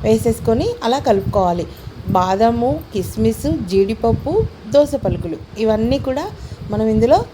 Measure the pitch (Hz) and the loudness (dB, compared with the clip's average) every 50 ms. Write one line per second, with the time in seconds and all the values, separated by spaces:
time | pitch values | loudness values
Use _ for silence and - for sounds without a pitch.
0 | - 214 220 220 - 233 226 - - 233 226 247 339 466 480 - - 226 247 277 | 2 2 2 2 2 0 -2 0 0 0 0 0 0 -2 -4 -4 -2 -2 -2 0
1 | - 269 214 196 190 - - 208 185 175 175 175 160 - - - - - - - | 2 2 2 2 0 0 0 0 2 2 0 -2 -4 -8 -10 -16 -18 -18 -16 -12
2 | - - - 185 180 185 190 196 226 233 233 233 240 254 294 320 330 - - 202 | -6 0 0 2 4 4 4 4 4 2 2 2 0 0 -2 -2 -6 -6 -6 -6
3 | 180 - - 220 220 220 220 - - 294 320 294 226 175 185 196 196 196 220 - | -4 -4 -2 0 0 0 0 0 -2 -2 -2 -2 -2 0 2 2 2 2 0 0
4 | - 233 226 - - 277 339 440 - - - - - 214 220 285 294 285 294 269 | 0 0 0 0 -2 0 0 0 0 0 -4 -12 -12 2 4 4 4 4 0 -4
5 | - 190 180 170 - 170 165 165 - - - - 226 220 214 214 220 240 262 277 | -2 -2 -4 -4 -6 -8 -8 -10 -12 -16 -6 -2 0 0 2 2 2 0 0 -2
6 | - 269 254 277 330 415 - - - - - - - - 214 208 220 220 220 220 | -2 -4 -4 -4 -6 -8 -10 -12 -14 -16 -14 -14 -10 -6 -2 -2 0 2 2 2
7 | 226 247 302 403 480 - | 4 4 4 4 2 -2